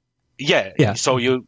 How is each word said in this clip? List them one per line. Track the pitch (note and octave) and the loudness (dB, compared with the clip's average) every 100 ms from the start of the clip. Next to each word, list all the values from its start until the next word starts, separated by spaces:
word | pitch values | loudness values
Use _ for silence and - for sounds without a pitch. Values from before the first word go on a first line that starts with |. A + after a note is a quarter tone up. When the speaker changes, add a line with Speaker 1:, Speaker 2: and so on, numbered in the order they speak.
| _ _ _ - | _ _ _ -8
Speaker 1:
Yeah. | C#3+ E3+ F#2+ - | 0 0 0 -2
Speaker 2:
Yeah. | A#2+ | -2
Speaker 1:
So | G2 - B2+ | 0 0 2
you, | B2 B2+ | 2 0